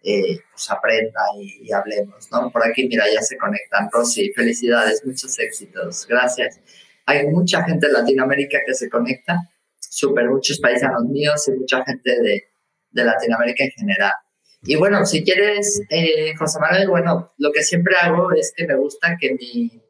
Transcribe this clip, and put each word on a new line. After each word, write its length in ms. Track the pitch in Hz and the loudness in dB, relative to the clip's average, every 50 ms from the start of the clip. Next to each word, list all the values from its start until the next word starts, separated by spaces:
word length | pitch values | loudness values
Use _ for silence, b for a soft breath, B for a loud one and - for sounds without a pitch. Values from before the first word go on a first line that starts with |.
eh, 380 | _ - 208 101 95 - 175 - - _ | _ 0 0 0 0 0 -2 -4 -8 _
pues 200 | _ - - - | _ -14 -8 -6
aprenda 500 | - - - 113 113 113 110 110 - - 107 104 101 101 | -6 -4 0 0 0 0 0 -2 -2 -2 -2 -2 -4 -6
y, 280 | 101 101 - - - 113 | -12 -16 -18 -20 -10 -4
y 40 | |
hablemos, 560 | 104 98 101 104 104 104 104 98 - - - - | -4 -4 -4 -4 -4 -4 -6 -6 -8 -20 -18 -6
¿no? 180 | - 120 123 123 | -4 -4 -4 -2
Por 140 | - 117 113 | -2 0 0
aquí, 220 | 117 117 131 131 120 | 0 0 0 -2 0
mira, 180 | 120 113 104 104 107 | 0 0 2 2 2
ya 80 | 110 | 0
se 160 | 110 - - - | 0 -2 -4 -4
conectan. 520 | - 101 104 104 - - - 104 104 104 | -4 -4 -4 -4 -6 -2 -2 -2 -2 0
Rosy, 400 | - 117 120 117 117 113 101 98 - | 0 0 0 0 0 0 -2 -2 0
felicidades, 720 | 120 120 117 117 117 120 120 120 120 113 110 107 110 - | 0 0 0 0 0 0 2 2 4 4 2 0 0 -2
muchos 320 | 131 131 - - 127 - - | -6 -8 -6 -8 -8 -4 -4
éxitos, 720 | 117 113 - - 101 - - 92 92 87 87 - - - | -4 -6 -6 -10 -12 -12 -10 -8 -8 -8 -8 -10 -6 0
gracias. 520 | 117 123 127 123 - - - - - - b b b b b b b b b | 0 2 2 2 0 -2 -4 -6 -6 -12 b b b b b b b b b
Hay 220 | - 143 147 139 147 | 0 0 2 2 2
mucha 360 | 156 175 175 180 - 175 175 | 2 2 2 2 2 0 0
gente 220 | 170 156 - 143 | 0 0 2 2
de 80 | 147 139 | 2 2
Latinoamérica 640 | 127 123 123 135 135 131 135 143 139 139 135 151 143 - | 2 4 2 2 2 2 2 0 0 -2 0 -2 -2 -2
que 80 | - 131 | -2 -4
se 160 | 127 120 - | -4 -4 -2
conecta, 480 | - 117 120 120 131 - _ - 175 175 175 - _ _ _ _ _ _ | -2 -2 -2 -2 -4 -8 _ -4 -2 -2 -4 -6 _ _ _ _ _ _
súper, 520 | - - - - - 135 139 135 120 123 | -16 -12 -6 -2 0 0 2 2 2 2
muchos 300 | 135 135 131 - 147 - | 2 0 0 -2 -4 0
paisanos 440 | - - 127 - 143 131 131 120 117 | 2 2 2 2 0 0 0 0 -2
míos 420 | 123 139 139 147 147 151 147 - 143 | -2 0 0 0 0 0 0 0 -2
y 40 | |
mucha 320 | 131 127 127 - 135 131 127 | -2 -2 -2 -2 -2 -2 -2
gente 360 | - 123 - _ 135 131 120 | -4 -8 -4 _ 0 2 2
de, 260 | 117 107 101 101 - _ _ _ _ _ _ _ _ _ | 2 2 0 -2 -4 _ _ _ _ _ _ _ _ _
de 140 | _ 117 123 | _ 0 2
Latinoamérica 600 | 117 113 - - 117 117 113 120 120 117 - 139 | 2 2 2 0 0 0 0 0 -2 0 0 -2
en 60 | 135 | -2
general. 420 | - - 104 101 101 101 101 98 95 - _ _ _ _ b b b b - | -2 -4 -4 -2 0 0 2 0 0 -2 _ _ _ _ b b b b -4
Y 140 | - 151 156 | -2 2 2
bueno, 280 | 175 202 202 196 - | 4 4 4 2 2
si 180 | - - - - | 2 0 0 2
quieres, 600 | 170 185 190 202 208 208 202 202 - - 202 202 - | 2 2 4 2 2 2 0 0 -2 -2 -2 -4 -2
eh, 420 | - 165 165 165 156 156 156 160 156 | -2 0 2 2 2 0 0 -2 -4
José 240 | - 160 151 - - | -4 -4 -4 -2 0
Manuel, 300 | 151 160 180 190 196 185 | 0 2 4 4 4 4
bueno, 420 | 175 175 170 170 170 175 - - _ _ | 2 2 2 2 0 -2 -4 -8 _ _
lo 140 | 143 151 | -2 0
que 100 | 147 151 | 0 2
siempre 320 | - - 175 175 175 190 190 185 | 0 0 0 2 2 4 4 4
hago 300 | 175 170 160 175 175 180 | 4 2 2 2 2 2
es 200 | 180 156 - - - | 2 0 0 -2 -4
que 100 | - 170 | -8 -4
me 100 | 160 139 | -2 0
gusta 400 | 135 143 143 - - - 170 175 170 | 0 0 -2 -4 -2 -2 -2 -2 0
que 160 | 147 131 131 | -2 -4 -4
mi 440 | 127 127 120 - 120 120 117 - - _ _ | -4 -8 -8 -6 -4 -4 -4 -6 -12 _ _